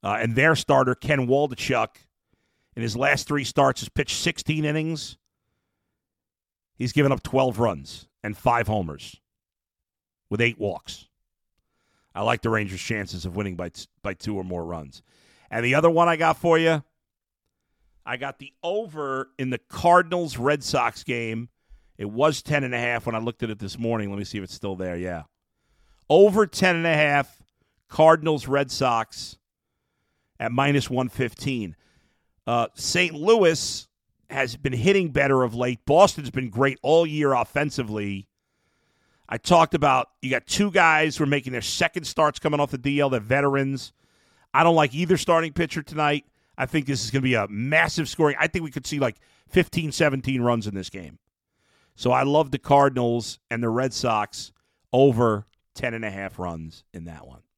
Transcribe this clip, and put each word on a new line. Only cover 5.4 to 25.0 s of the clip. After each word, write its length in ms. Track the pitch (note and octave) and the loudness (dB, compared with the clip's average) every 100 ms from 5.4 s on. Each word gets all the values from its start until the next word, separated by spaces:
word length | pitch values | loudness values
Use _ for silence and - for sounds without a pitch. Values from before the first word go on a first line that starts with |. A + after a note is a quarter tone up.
| _ _ _ _ _ _ _ _ _ _ _ _ _ _ | _ _ _ _ _ _ _ _ _ _ _ _ _ _
He's 140 | B2+ | -2
given 220 | - C#3 | 2 2
up 100 | C3 | 2
twelve 340 | - C3 C3 G#2 | 0 0 0 2
runs 500 | A#2 E2 C#2 - - _ | 0 0 -12 -20 -20 _
and 160 | G#2+ G#2 | -12 -2
five 300 | B2 A#2+ A2 | 0 2 0
homers 540 | G#2+ E2+ C#2+ - - _ _ _ _ _ _ _ _ _ _ _ | -2 -4 -8 -16 -20 _ _ _ _ _ _ _ _ _ _ _
with 120 | G#2 | 0
eight 180 | A#2+ A2 | 0 0
walks. 480 | G#2 F2+ - - _ _ _ _ _ _ _ _ _ _ _ | -6 -6 -12 -20 _ _ _ _ _ _ _ _ _ _ _
I 100 | F2+ | -6
like 180 | A2 A#2 | -2 -2
the 80 | A#2 | 0
Rangers' 320 | A2+ G2+ F#2 | -2 -2 -8
chances 440 | - A2 G2 F2+ F2 | -6 -6 -6 -8 -8
of 120 | F2 | -6
winning 180 | G2+ F2 | -6 -6
by 140 | F2 | -10
t-, 180 | - - _ | -12 -20 _
by 120 | G2+ | -12
two 220 | F#2+ - G2+ | -10 -8 -6
or 80 | |
more 220 | F#2 F2 E2 | -6 -8 -8
runs. 360 | E2+ C#2+ - _ _ _ _ _ | -10 -12 -20 _ _ _ _ _
And 140 | A2 | -4
the 120 | A#2+ C3+ | 0 4
other 140 | E3 | 4
one 200 | E3 E3+ | 4 2
I 80 | D#3+ | 4
got 200 | E3 D#3 | 0 0
for 200 | E3+ E3 | 2 4
you, 260 | E3 D#3+ - _ _ _ _ _ _ _ _ _ _ _ - | 4 0 -4 _ _ _ _ _ _ _ _ _ _ _ -10
I 120 | B2 | -8
got 220 | C#3 C3+ | -8 -10
the 140 | C#3 _ | -20 _
over 680 | E3+ G3+ A3 D#3 C#3+ C3+ C3+ - | -4 -4 -6 -8 -4 -4 -6 -6
in 100 | B2+ | -4
the 80 | B2 | -4
Cardinals-Red 1040 | _ - E3+ F3+ E3+ F3 E3 B2 B2+ D3 | _ -2 6 6 6 -2 -4 -2 0 0
Sox 400 | A#2+ C3+ A#2 - | 0 -2 -2 -4
game. 460 | - A#2+ A#2 A2+ A#2 _ _ - _ _ | -8 -6 -4 -6 -10 _ _ -20 _ _
It 120 | G#2 | -10
was 320 | A2 D3+ C#3+ | 0 0 0
ten 240 | - D3 C3 | -2 -2 -2
and 100 | B2 | -2
a 40 | |
half 260 | A#2+ A#2 A#2 | -2 -2 -4
when 100 | A2+ | -4
I 40 | |
looked 220 | A2+ A#2 | -6 -6
at 80 | A#2 | -8
it 100 | G#2+ | -8
this 200 | G2+ G2 | -10 -6
morning. 300 | A2+ A2+ G2+ | -2 -2 -4
Let 100 | G2+ | -6
me 60 | F#2+ | -8
see 120 | G#2+ | -8
if 60 | |
it's 100 | F#2 | -10
still 220 | - G2+ F#2 | -10 -10 -6
there. 220 | F#2 | -6
Yeah. 260 | F2 | -6